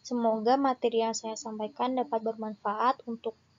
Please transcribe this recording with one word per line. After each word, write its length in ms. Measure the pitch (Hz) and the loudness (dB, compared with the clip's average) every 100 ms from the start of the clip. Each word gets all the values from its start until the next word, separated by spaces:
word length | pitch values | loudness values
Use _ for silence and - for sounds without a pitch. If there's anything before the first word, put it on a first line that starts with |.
Semoga 560 | - 240 233 220 220 269 | -6 0 2 2 4 4
materi 480 | 277 254 240 226 226 | 4 2 0 2 0
yang 80 | |
saya 240 | 220 220 220 | 0 -6 -8
sampaikan 560 | 226 214 214 - 247 | -10 -8 -8 -4 -2
dapat 320 | 254 214 226 220 | 0 0 -2 -2
bermanfaat 800 | 220 220 208 208 214 240 269 - | -4 -8 -6 -4 0 2 0 -4
untuk 320 | 226 226 - _ | -8 -8 -10 _